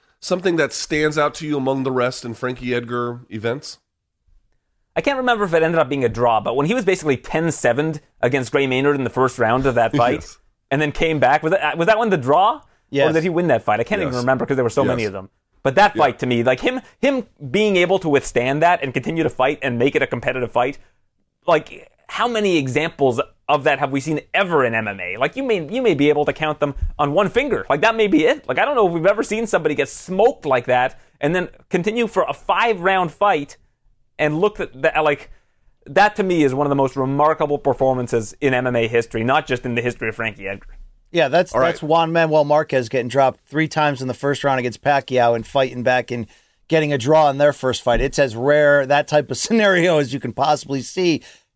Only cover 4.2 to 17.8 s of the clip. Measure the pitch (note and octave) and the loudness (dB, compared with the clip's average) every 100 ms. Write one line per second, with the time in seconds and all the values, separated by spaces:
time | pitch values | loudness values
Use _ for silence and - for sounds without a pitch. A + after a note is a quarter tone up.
4.2 | _ _ _ _ _ _ _ E3 C#4 C4 | _ _ _ _ _ _ _ -4 -2 0
5.2 | B3 A3+ F#3+ E3 D#3+ E3 B2+ C#3 A#2+ A2 | 0 0 0 2 2 2 0 0 -2 0
6.2 | A#2+ A2 A#2 B2+ D3+ B3+ F#3+ F3+ D3+ B2+ | 2 2 0 -2 0 0 0 0 -2 -4
7.2 | - D#3+ E3 - B2 A#2+ D#3 D#3 - _ | -4 -4 -2 0 0 0 -2 -6 -14 _
8.2 | B2 C3+ B2 C#3+ C3+ B2+ C#3+ C#3+ A#2+ C3 | -2 -2 -2 -2 0 2 2 0 -2 0
9.2 | B2 - A2+ A#2+ C3+ A#2+ A2+ D3 A#2+ D3+ | 0 2 0 2 2 2 0 2 0 -2
10.2 | - - _ _ _ C#3 D3 - E3 D3+ | -8 -20 _ _ _ -2 -2 -2 -2 2
11.2 | B2+ D3+ D#3+ F#3+ D3+ D#3 F3 G#3+ A#3 F3 | 2 2 2 0 -2 0 2 2 2 0
12.2 | B2 D#3+ G#3 D4 - _ _ C#3 D#3 D#3 | 2 4 2 0 -10 _ _ 0 2 2
13.2 | F3+ E3 F3 A2+ - G#2+ A#2+ G#3 D3 B2 | 0 0 0 0 0 -2 -2 -4 -4 -2
14.2 | B2 C3 B2 C3+ A#2+ - B2+ B2 G#2+ F#2+ | 0 -2 0 0 0 0 0 -2 -4 -6
15.2 | F#2+ _ _ _ C3+ B2+ G3+ E3+ C#3 - | -14 _ _ _ 0 4 2 4 0 0
16.2 | B2+ A#2+ A#2+ C3 B3 B3+ - _ C4+ C4 | -2 0 2 0 -2 -4 -10 _ 0 0
17.2 | - _ C3+ G3 G#3+ F#3 | -6 _ -4 0 2 2